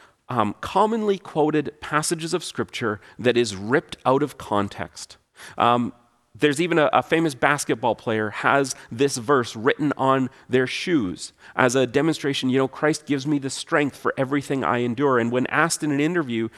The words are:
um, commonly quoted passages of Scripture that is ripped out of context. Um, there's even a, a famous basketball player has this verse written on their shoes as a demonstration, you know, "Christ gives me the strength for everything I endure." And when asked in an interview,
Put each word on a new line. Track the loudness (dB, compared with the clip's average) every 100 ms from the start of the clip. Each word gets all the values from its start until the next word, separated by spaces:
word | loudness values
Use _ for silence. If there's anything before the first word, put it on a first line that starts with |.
| -20 _ -6
um, | -2 -2 -2
commonly | -2 2 2 2 -2 -2
quoted | -2 0 2 2 -2 -8
passages | -4 -2 -2 -4 -4
of | -4 -4
Scripture | -6 -6 -4 -4 -4 -10 -2
that | 2 2
is | 2 -2
ripped | 0 0 -2 -4 2
out | 2
of | 0 -6
context. | -4 -2 -2 -6 -12 -12 -20 -20 _ -20 -10 0
Um, | 2 2 0 -8 _ _ _
there's | 0 0 2
even | 0 2
a, | 4
a | 2
famous | 2 0 0 0
basketball | 0 2 -2 -2 -2
player | -2 -2 -2 -2
has | -2 2 2 2 -4 -8
this | 0 0 0
verse | 0 0 0
written | -2 -2 0 -2 0
on | 2 2 0 -6 -2
their | 0 0
shoes | -2 0 0 0 -6 -12 _ -8 2
as | 2 2
a | 0
demonstration, | 2 0 0 -2 -2 0
you | 2
know, | 0
"Christ | 0 0 0 -2
gives | -4 0
me | -2
the | -4
strength | -8 -2 0 0 -2
for | -4 -2
everything | -2 -2 -2 -2
I | 0 0
endure." | -2 0 2 2
And | 2
when | 0 0
asked | 0 0 0
in | -2
an | 0
interview, | 0 0 -2 -4 -4